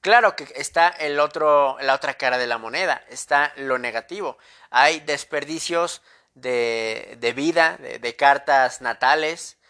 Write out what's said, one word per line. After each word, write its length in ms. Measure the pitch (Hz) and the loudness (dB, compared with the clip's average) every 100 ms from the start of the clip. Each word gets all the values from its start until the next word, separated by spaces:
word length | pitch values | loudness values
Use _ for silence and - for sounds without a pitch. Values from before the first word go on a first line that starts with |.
Claro 360 | 185 233 220 - | 4 4 4 0
que 140 | 143 | -14
está 340 | 139 143 - 170 | -12 -6 2 2
el 300 | 175 151 143 | 2 -4 0
otro, 580 | 147 160 151 147 139 135 | 0 2 4 4 4 0
la 140 | 135 | 0
otra 200 | 135 143 | 0 0
cara 240 | 131 135 127 | -2 -2 0
de 80 | 120 | -2
la 100 | 117 | -4
moneda, 480 | 113 135 180 139 _ | -6 -4 -2 -4 _
está 440 | 123 - 143 147 139 | -16 -2 0 0 -4
lo 220 | 135 127 | -4 -4
negativo. 600 | 123 113 - 185 175 117 _ _ _ | -4 -8 -10 -10 -10 -10 _ _ _
Hay 300 | 120 143 160 | 4 4 4
desperdicios 1000 | 151 143 - 151 143 160 - 170 170 - _ _ _ | -4 -6 -4 -8 -6 -8 -4 -2 -2 -6 _ _ _
de, 800 | _ 127 123 117 113 110 110 - 117 | _ -4 -2 -2 -2 -4 -8 -10 -4
de 140 | 117 | -4
vida, 440 | 127 147 165 160 - | -2 -2 2 2 0
de, 200 | 131 - | -14 -10
de 180 | 120 - | -8 2
cartas 640 | 139 139 - 139 127 - | 4 4 2 2 2 -2
natales, 800 | 127 113 127 151 156 170 - _ _ | -8 -2 0 2 0 -6 -14 _ _